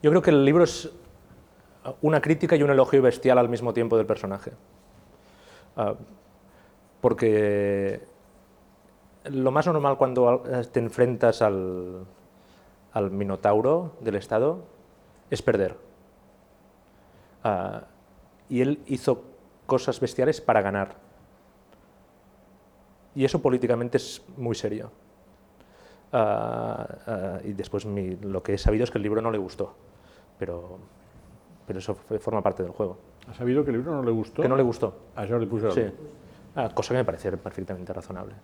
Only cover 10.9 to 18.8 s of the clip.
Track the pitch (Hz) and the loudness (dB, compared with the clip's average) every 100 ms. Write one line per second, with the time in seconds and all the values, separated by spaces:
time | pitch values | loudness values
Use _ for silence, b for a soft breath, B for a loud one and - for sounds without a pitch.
10.9 | - 123 117 120 110 110 98 92 92 90 | 2 2 4 2 4 2 0 -4 -6 -8
11.9 | 92 92 - _ _ b b b b _ | -12 -16 -20 _ _ b b b b _
12.9 | - 98 98 101 95 107 104 120 160 175 | -2 -2 -2 -4 0 2 4 4 2 -2
13.9 | - 113 101 - 110 131 180 170 - _ | -8 -4 -4 -2 0 0 -2 -10 -20 _
14.9 | _ _ _ _ - - 110 92 - - | _ _ _ _ -4 0 2 0 -4 -20
15.9 | _ _ _ _ _ _ _ _ _ _ | _ _ _ _ _ _ _ _ _ _
16.9 | b b b b b 113 98 95 - - | b b b b b -4 -2 -4 -8 -14
17.9 | _ _ _ - _ _ 127 127 147 | _ _ _ -20 _ _ 0 0 -2